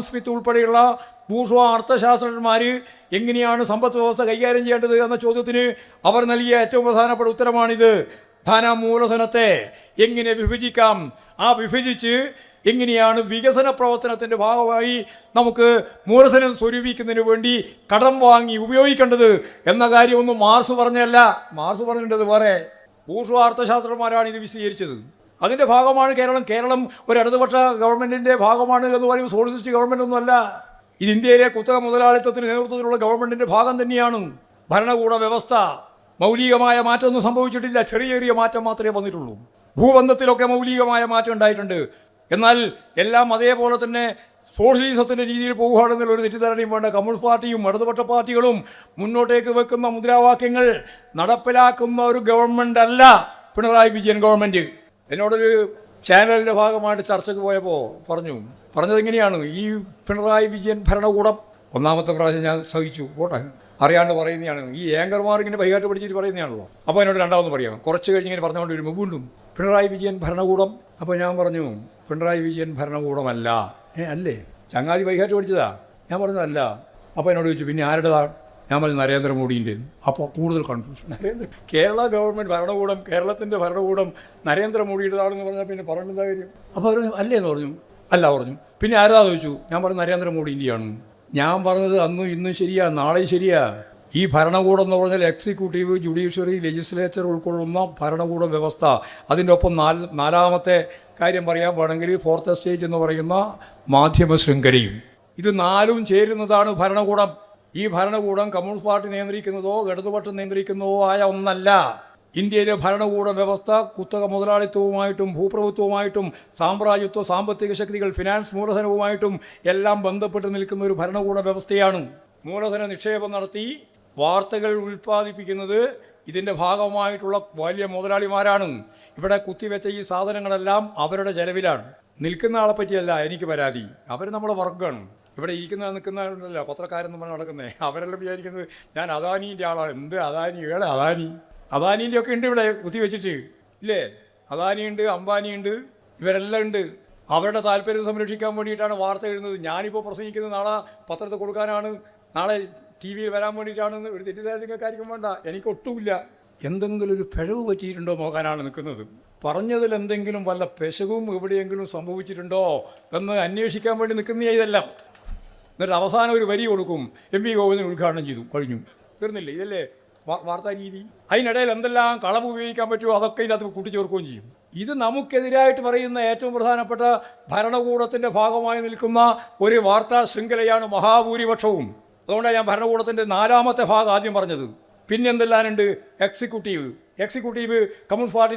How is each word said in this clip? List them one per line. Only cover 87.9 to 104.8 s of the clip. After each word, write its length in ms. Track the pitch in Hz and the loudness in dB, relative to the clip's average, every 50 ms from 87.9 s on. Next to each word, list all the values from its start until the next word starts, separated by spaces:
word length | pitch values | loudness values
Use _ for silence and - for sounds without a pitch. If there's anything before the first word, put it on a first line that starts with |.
| _ - - _ | _ -20 -2 _
"അല്ല," 140 | 180 180 170 147 143 | 2 4 4 4 2
പറഞ്ഞു. 200 | 135 123 127 139 - - _ _ _ | 2 -2 -6 -10 -14 -18 _ _ _
"പിന്നെ 160 | 208 220 233 208 202 | -2 2 4 6 6
ആരാന്ന്?" 280 | 214 220 220 208 190 | 8 8 8 8 6
ചോദിച്ചു. 220 | 175 160 160 147 143 139 - - | 4 0 -4 -6 -8 -10 -10 -8
ഞാൻ 80 | 165 175 180 | -6 -4 -2
പറഞ്ഞു, 140 | 185 190 180 170 | -2 -2 -2 -2
"നരേന്ദ്രമോദിൻ്റെയാണ്." 840 | 170 180 175 180 175 165 160 151 151 139 139 135 127 117 113 110 107 107 110 - - _ _ _ _ - 139 | -2 -2 -2 -2 -4 -4 -4 -4 -6 -6 -4 -4 -4 -4 -4 -6 -8 -12 -14 -16 -20 _ _ _ _ -4 -2
ഞാൻ 160 | 139 160 175 190 185 185 | 0 0 0 0 0 0
പറഞ്ഞത് 300 | 185 190 190 190 190 190 170 160 | 0 0 0 2 2 2 2 0
അന്നും 200 | 175 180 190 185 175 | -2 -4 -4 -6 -4
ഇന്നും 180 | 170 180 185 175 - | -4 -4 -6 -4 -2
ശരിയാ, 220 | 190 175 190 190 180 165 151 147 | -4 -2 0 0 0 0 0 0
നാളെയും 300 | 139 151 165 180 185 - 180 | 0 0 2 0 0 0 0
ശരിയാ. 260 | 170 185 190 175 156 131 110 104 107 - - - - _ _ - 156 | 0 2 2 4 4 2 0 -2 -8 -16 -20 -20 -20 _ _ -2 -2
ഈ 20 | 190 170 131 | 0 2 2
ഭരണകൂടം 520 | 156 156 165 180 190 190 185 196 196 196 185 | 2 2 4 2 2 4 4 4 4 2 2
എന്ന് 100 | 185 185 | 2 2
പറഞ്ഞാൽ 240 | 185 185 185 185 175 165 | 2 2 2 2 0 0
എക്സിക്യൂട്ടീവ്, 600 | 160 - - 208 202 196 190 180 160 180 180 180 185 185 170 | 0 -2 -6 -8 -6 -6 -6 -6 -4 -4 -2 -2 -2 -2 -2
ജുഡീഷ്യറി, 500 | 165 160 175 180 175 175 190 180 180 190 185 165 | -4 -4 -2 -4 -4 -4 -4 -4 -2 -4 -4 -4
ലെജിസ്ലേച്ചർ 580 | 160 156 165 165 - 185 175 185 175 175 196 180 180 | -4 -6 -6 -8 -6 -6 -4 -4 -4 -4 -4 -4 -4
ഉൾക്കൊള്ളുന്ന 480 | 170 165 165 175 170 170 165 165 170 185 190 180 151 - | -4 -4 -4 -4 -4 -4 -4 -4 -2 -4 -4 -4 -6 -6
ഭരണകൂട 420 | 147 151 160 160 170 170 170 170 170 165 156 | -4 -4 -2 -2 -4 -4 -2 -2 -2 -2 0
വ്യവസ്ഥ. 320 | 156 156 151 151 - 165 147 131 110 - - - - - - | -2 -2 -2 -2 0 2 2 2 2 0 -8 -16 -20 -2 -2
അതിൻ്റെ 200 | 151 170 180 180 175 | 0 0 6 6 6
ഒപ്പം 180 | 175 180 180 175 160 | 6 6 2 2 2
നാല്, 220 | 151 156 165 170 175 175 156 147 | 2 2 2 0 -4 -8 -6 -2
നാലാമത്തെ 580 | 143 151 165 175 180 180 180 175 175 185 180 170 175 - - - - _ _ - | 0 2 4 4 4 4 4 2 2 2 2 2 2 -2 -10 -18 -20 _ _ -2
കാര്യം 240 | 170 175 185 180 175 170 | 0 0 0 0 -2 -2
പറയാൻ 220 | 165 165 170 175 175 160 | -2 0 0 -2 0 0
വേണമെങ്കിൽ 300 | 160 156 160 165 170 175 185 180 - | -2 -2 -2 -2 -2 -2 -2 -2 0
ഫോർത്ത് 280 | 160 160 165 165 180 175 | 0 0 0 0 -2 -2
എസ്റ്റേറ്റ് 320 | 170 - 180 180 170 175 165 | -2 -2 -4 -4 -4 -4 -4
എന്ന് 120 | 170 165 160 | -2 -2 0
പറയുന്ന 320 | 160 160 160 160 165 180 196 202 214 - - - - - - _ - 139 | 0 -2 -4 -2 -2 0 0 -2 -2 -6 -12 -20 -20 -20 -18 _ 2 4
മാധ്യമ 420 | 139 151 156 147 - 170 160 160 156 - | 6 6 6 6 4 4 4 4 2 4
ശൃംഖലയും. 520 | 147 139 139 123 131 127 123 | 2 2 4 4 4 4 4